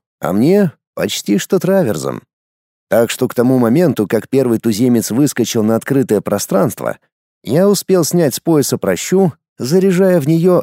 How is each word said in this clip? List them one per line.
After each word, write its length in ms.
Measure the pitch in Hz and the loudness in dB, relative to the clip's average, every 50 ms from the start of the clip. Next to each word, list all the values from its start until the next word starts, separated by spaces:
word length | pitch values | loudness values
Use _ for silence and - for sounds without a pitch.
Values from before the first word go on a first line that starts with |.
| _ _ _ _ | _ _ _ _
а 120 | - 71 87 | -6 -4 0
мне 400 | 101 117 151 190 208 202 160 - _ _ _ _ | 0 2 2 4 2 2 0 -2 _ _ _ _
почти 440 | - 95 101 - - - - 202 196 | -6 -6 -6 -6 -6 -4 -2 -2 -2
что 200 | - - - - | -2 -2 -2 -2
траверзом. 640 | - 170 190 196 175 117 101 76 65 67 62 55 - _ _ _ _ _ _ _ _ _ _ _ _ _ | 0 0 0 0 0 0 -2 -4 -6 -6 -8 -10 -12 _ _ _ _ _ _ _ _ _ _ _ _ _
Так 220 | - 110 120 110 | 0 0 2 0
что 180 | - - 131 120 | -2 -4 -4 -4
к 60 | - | -2
тому 240 | - 117 127 131 127 | 0 0 2 2 2
моменту, 480 | 120 113 117 156 185 160 123 - 107 | 2 2 2 2 2 2 0 0 -2
как 220 | - - 107 - - | -2 -2 -2 -2 -2
первый 300 | - 135 135 123 113 107 | -2 0 0 2 0 0
туземец 520 | - 117 110 95 127 127 123 113 101 - | 0 -2 0 0 2 2 2 2 0 -2
выскочил 520 | 104 120 151 139 - - 117 - - 120 107 | 0 0 0 0 0 -2 -4 -2 -2 -2 0
на 140 | 107 113 | 0 0
открытое 440 | 113 - - 135 139 131 - 110 101 | -2 -2 -2 0 0 0 0 0 -2
пространство, 760 | - - 101 101 - - - 196 185 123 - - - 57 - - _ _ _ _ _ _ _ _ _ | 0 -2 -4 -4 -4 -2 0 0 0 0 -2 -4 -8 -8 -8 -8 _ _ _ _ _ _ _ _ _
я 260 | 90 113 160 190 202 | -4 0 2 2 2
успел 360 | 202 - - - 190 180 160 | 2 0 0 0 0 0 0
снять 300 | - - 175 170 139 - | 0 0 0 0 0 -2
с 60 | - | -4
пояса 380 | - - 165 151 127 - - 110 | -2 0 0 2 2 0 -2 -2
пращу, 540 | - 95 92 87 - - 180 190 190 170 - - _ _ _ - | -2 -2 -2 -2 -2 -2 0 2 2 0 -2 -6 _ _ _ -10
заряжая 640 | 113 123 156 190 185 196 185 175 196 185 180 175 | -4 -2 0 2 2 2 2 2 2 2 2 0
в 80 | 135 143 | 0 0
неё 340 | 165 165 165 185 180 165 | 0 2 2 2 2 2